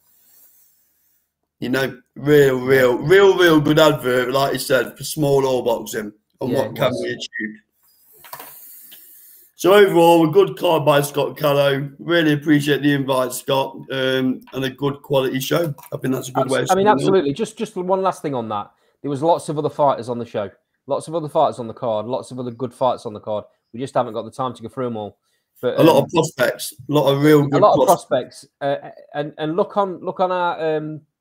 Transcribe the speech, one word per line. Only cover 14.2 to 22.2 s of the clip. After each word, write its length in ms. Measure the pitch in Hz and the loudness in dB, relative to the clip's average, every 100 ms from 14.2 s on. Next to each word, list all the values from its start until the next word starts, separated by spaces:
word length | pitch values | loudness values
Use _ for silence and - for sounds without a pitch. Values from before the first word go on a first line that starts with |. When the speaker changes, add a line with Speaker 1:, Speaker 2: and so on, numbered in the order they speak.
| 131 - - | -2 -4 -8
Speaker 1:
and 140 | 135 131 | -8 -8
a 40 | |
good 320 | 120 139 139 | -4 -6 -6
quality 380 | - 135 131 131 | -2 -2 0 -4
show. 340 | - 156 165 - - | -2 -2 -2 -8 -12
I 40 | - | -8
think 160 | 131 | -4
that's 140 | 127 - | -6 -4
a 60 | |
good 80 | 139 | -4
Speaker 2:
Abs-, 80 | 127 | -2
Speaker 1:
way 100 | 127 | -2
of 40 | 127 | 0
Speaker 2:
I 40 | 190 | 2
mean, 100 | 208 | 2
Speaker 1:
saying 20 | |
it. 40 | |
Speaker 2:
absolutely. 420 | 190 196 190 143 | 2 2 2 0
Just, 240 | 143 220 - | -4 -8 -8
just 180 | 214 185 | -10 -8
one 240 | 180 190 | -2 -2
last 200 | 190 - | -2 -4
thing 140 | 156 127 | -6 -6
on 140 | 110 | -6
that. 220 | 104 98 _ _ _ | -8 -8 _ _ _
There 80 | 143 | -8
was 120 | 135 | -2
lots 260 | 165 156 - | 0 0 -2
of 100 | 151 | -4
other 120 | 147 | -4
fighters 400 | - 143 117 113 | 0 0 0 -4
on 100 | 120 | -8
the 60 | 113 | -6
show. 240 | 110 101 - _ _ - | -6 -8 -12 _ _ -8
Lots 220 | 139 156 | -8 -6
of 80 | 165 | -8
other 140 | 147 | -2
fighters 300 | 160 131 123 | 0 0 -2
on 80 | 113 | -10
the 60 | |
card. 340 | - 120 107 110 | -8 -4 -4 -4
Lots 240 | 131 | -8